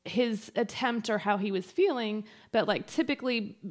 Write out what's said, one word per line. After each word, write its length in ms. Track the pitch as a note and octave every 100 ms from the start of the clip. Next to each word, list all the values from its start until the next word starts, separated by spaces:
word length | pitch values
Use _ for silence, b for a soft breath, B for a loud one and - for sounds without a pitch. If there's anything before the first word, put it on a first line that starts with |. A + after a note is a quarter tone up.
his 460 | - A3 B3 G#3+ - -
attempt 520 | A#3 - B3 A#3 G#3+
or 100 | G#3+
how 180 | G3+ G3+
he 160 | G3+
was 120 | F#3+ F#3
feeling, 540 | - G4 C4 A3 G#3+ G#3 B B
but, 160 | A#3 F#3
like, 220 | F#3+ -
typically 680 | - C#4 C#4 B3+ A#3+ G#3 - F#3+